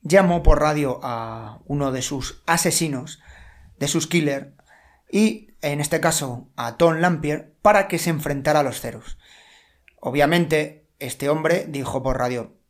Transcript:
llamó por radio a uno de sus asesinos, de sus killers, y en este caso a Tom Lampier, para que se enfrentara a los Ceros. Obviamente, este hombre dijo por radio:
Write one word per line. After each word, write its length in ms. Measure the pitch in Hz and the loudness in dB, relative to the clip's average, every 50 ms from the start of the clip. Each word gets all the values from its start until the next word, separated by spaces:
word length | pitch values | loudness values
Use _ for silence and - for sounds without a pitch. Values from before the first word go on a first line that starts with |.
llamó 440 | _ 156 160 196 190 180 175 170 147 | _ 4 4 6 6 6 2 4 6
por 160 | - 151 147 | 6 6 6
radio 400 | 151 151 151 147 147 139 123 - - | 4 0 0 0 -2 -2 -4 -6 -6
a 580 | 131 120 113 113 113 113 113 113 110 110 - _ | -8 -6 -6 -8 -8 -10 -12 -12 -14 -16 -20 _
uno 240 | - 143 143 143 135 | -6 -4 -2 -2 -2
de 120 | 131 131 127 | -2 -4 -6
sus 400 | - 147 135 127 - - - _ | -6 -6 -6 -8 -10 -12 -12 _
asesinos, 720 | - 170 170 - 175 - - 170 160 139 127 135 170 - _ _ - - - - - - - - - - _ | -2 0 0 0 0 0 0 -2 -2 -4 -8 -10 -12 -18 _ _ -20 -20 -20 -20 -20 -20 -20 -20 -20 -10 _
de 100 | 139 143 | -6 -2
sus 180 | - 165 160 | -2 -2 -2
killers, 480 | - - 175 156 147 139 139 139 - - _ _ _ _ _ _ _ _ _ _ _ | 0 0 0 0 0 -2 -4 -8 -14 -20 _ _ _ _ _ _ _ _ _ _ _
y 380 | - 196 214 220 220 - - - _ _ | 0 2 2 2 2 -2 -12 -20 _ _
en 200 | - 147 143 147 | -6 -4 -2 -2
este 200 | 147 151 - 160 | -2 -2 -2 0
caso 480 | - 165 156 - 147 131 120 120 - _ _ | 0 0 0 0 -4 -6 -8 -10 -12 _ _
a 200 | - 120 117 117 | -8 -8 -8 0
Tom 220 | - 170 170 160 160 | 2 4 4 4 4
Lampier, 560 | 170 180 170 151 156 147 147 156 - - _ _ _ | 2 2 2 0 -2 -4 -4 -4 -6 -14 _ _ _
para 260 | 208 208 202 196 196 | 4 6 6 4 2
que 100 | - 165 | -2 -4
se 100 | - 175 | -2 -2
enfrentara 520 | 165 147 - 147 143 139 135 151 151 151 | -2 -2 -2 -4 -4 -2 0 2 2 2
a 20 | 143 | 2
los 180 | 131 113 - | 0 -2 -6
Ceros. 380 | - 120 113 110 - - - - _ _ - - - _ - _ _ _ _ _ _ _ _ _ | -10 -10 -12 -12 -12 -14 -14 -14 _ _ -20 -20 -20 _ -20 _ _ _ _ _ _ _ _ _
Obviamente, 880 | - - 123 147 143 143 165 175 170 - 160 151 151 151 - - _ _ _ _ | -8 -4 2 4 4 4 4 2 2 2 2 0 0 -2 -8 -18 _ _ _ _
este 280 | 151 127 - - - 143 | -12 -12 -8 -4 -2 -2
hombre 380 | 151 156 156 160 165 185 - - | 0 0 2 0 0 0 -2 -4
dijo 340 | 147 139 131 - - 131 123 | -6 -6 -6 -4 -4 -4 -2
por 140 | 131 127 | -2 0
radio: 400 | 127 123 123 127 120 113 - _ _ _ _ | 0 0 -2 -2 -4 -8 -10 _ _ _ _